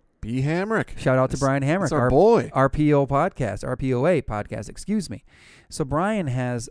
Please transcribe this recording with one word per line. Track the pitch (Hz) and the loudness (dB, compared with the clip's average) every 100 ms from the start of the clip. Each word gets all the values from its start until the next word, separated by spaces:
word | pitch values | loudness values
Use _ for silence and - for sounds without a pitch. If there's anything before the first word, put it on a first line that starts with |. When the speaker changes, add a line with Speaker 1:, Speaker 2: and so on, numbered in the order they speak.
| _ _ | _ _
Speaker 1:
B | 107 123 | -6 -2
Hamrick. | 139 165 202 220 131 - | 0 0 0 -2 -2 -4
Speaker 2:
Shout | 147 131 | 0 2
out | 131 | 2
to | |
Speaker 1:
That's, | 120 | 0
Speaker 2:
Brian | 135 139 | 0 0
Hamrick, | 135 175 | 0 0
Speaker 1:
that's | 185 | 0
our | 151 | 0
Speaker 2:
R-, | 123 | 4
Speaker 1:
boy. | 131 202 226 117 | 6 6 4 2
Speaker 2:
R | 143 135 | 2 2
P | - 151 | 2 2
O | 143 135 | 4 2
podcast, | 139 170 - 120 98 135 | 0 0 -2 -4 -4 -6
R | 127 | -4
P | 135 | -2
O | 123 143 | 0 2
A | 170 | 0
podcast, | - 107 104 110 101 | 0 -6 -6 -8 -10
excuse | - - 214 156 | -12 -4 -4 -4
me. | 113 - _ - - _ | -12 -16 _ -20 -20 _
So | - | -8
Brian | 147 143 190 220 156 | -4 -2 0 -2 -2
has | 127 123 123 110 | -2 -2 -4 -6